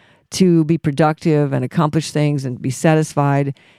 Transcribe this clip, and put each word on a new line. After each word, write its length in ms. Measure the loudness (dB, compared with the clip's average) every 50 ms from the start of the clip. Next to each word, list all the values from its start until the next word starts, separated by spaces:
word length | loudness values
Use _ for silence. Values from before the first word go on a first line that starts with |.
| _ _ _ _ _ -8
to 320 | -2 0 2 4 4 4 2
be 120 | 2 0 -2
productive 760 | -2 -2 0 0 0 0 0 -2 -2 0 0 2 0 0 -2
and 120 | -4 -4
accomplish 460 | -4 -2 0 0 0 0 -2 -4 -2
things 340 | -2 -2 0 0 0 -2 -4
and 160 | -6 -8 -6
be 80 | -6 -6
satisfied, 880 | -4 0 2 2 2 2 2 0 -2 -2 0 2 2 0 0 -2 -6 _ _ _ _